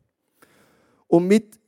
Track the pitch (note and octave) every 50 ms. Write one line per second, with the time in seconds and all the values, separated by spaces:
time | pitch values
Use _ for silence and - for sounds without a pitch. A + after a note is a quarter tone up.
0 | _ _ _ _ _ _ _ _ _ _ _ _ _ _ _ _ _ _ _ _
1 | _ - F3 E3+ F3 F#3 G#3 A3 G#3+ _ _ _ _